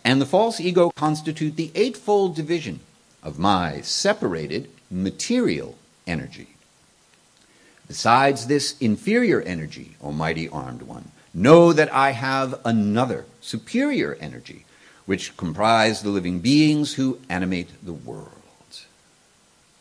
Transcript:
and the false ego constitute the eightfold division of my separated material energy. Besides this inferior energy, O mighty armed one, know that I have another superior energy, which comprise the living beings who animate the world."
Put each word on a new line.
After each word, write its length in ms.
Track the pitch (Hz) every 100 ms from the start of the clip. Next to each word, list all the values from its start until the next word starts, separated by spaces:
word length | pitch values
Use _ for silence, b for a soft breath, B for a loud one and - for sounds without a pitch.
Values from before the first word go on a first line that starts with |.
and 160 | 117 135
the 60 | 131
false 340 | 185 226 220
ego 300 | 180 180 175
constitute 640 | - 151 151 160 156 156 156
the 160 | 160
eightfold 640 | 185 247 - - 208 190 160
division 420 | 151 170 123 73 - _ _ _
of 160 | 78 71
my 420 | 95 95 85 71
separated 880 | - - 196 208 113 82 76 90 - - -
material 840 | 92 95 - - 247 202 78 62 - _ _ -
energy. 480 | 80 65 - - _ _ _ _ _ _ _ _ _ b b b b b
Besides 580 | - 113 123 139 127 120
this 300 | 147 139 -
inferior 640 | 117 104 - 233 240 120
energy, 560 | 80 85 76 65 - -
O 120 | 73
mighty 360 | 76 80 80 80
armed 340 | 76 64 60
one, 280 | 64 60 - - b
know 380 | 85 113 165 170
that 200 | 156 147
I 200 | 135 139
have 480 | 120 131 135 131 127
another 640 | 117 113 104 107 127 - - _
superior 760 | - 113 - 233 294 247 82 -
energy, 440 | 78 60 - - - b b b
which 320 | b 98 - -
comprise 680 | 90 80 107 117 110 104
the 80 | 104
living 300 | 101 87 90
beings 540 | 107 147 156 151 147
who 240 | - 131 - -
animate 420 | 92 92 90 87 -
the 80 | 87
world." 400 | 78 60 52 52 - - _ _ - - _ _ _ _ _ _ _ _ _